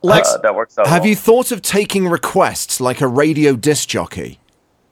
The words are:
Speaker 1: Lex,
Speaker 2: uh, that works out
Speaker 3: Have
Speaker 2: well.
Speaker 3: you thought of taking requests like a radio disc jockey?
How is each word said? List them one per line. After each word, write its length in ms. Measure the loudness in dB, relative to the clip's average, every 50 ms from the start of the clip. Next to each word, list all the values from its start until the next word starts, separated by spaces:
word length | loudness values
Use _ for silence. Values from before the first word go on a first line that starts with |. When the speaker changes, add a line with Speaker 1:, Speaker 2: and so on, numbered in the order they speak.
Speaker 1:
Lex, 320 | 0 2 2 4 4 2 0
Speaker 2:
uh, 60 | 0
that 140 | 0 -2 -2
works 240 | -2 -4 -6 _ 0
out 100 | 2 2
Speaker 3:
Have 160 | 2 2 2
Speaker 2:
well. 60 | 2
Speaker 3:
you 40 | 0
thought 380 | 2 4 4 4 4 2 -2 -6
of 80 | -6
taking 480 | -6 -2 -2 -2 -2 0 -2 -2 0 0
requests 720 | -2 -2 -4 -2 0 0 0 0 0 -4 -8 -8 -6 -4
like 180 | -2 -2 -2 -2
a 80 | -2 -2
radio 480 | 0 0 0 2 2 2 2 2 2
disc 320 | 2 0 0 0 0 -2 -4
jockey? 520 | -4 -6 -6 -6 -8 -12 -12 -12 -14 -18 _ _ _ _ _ _ _ _ _ _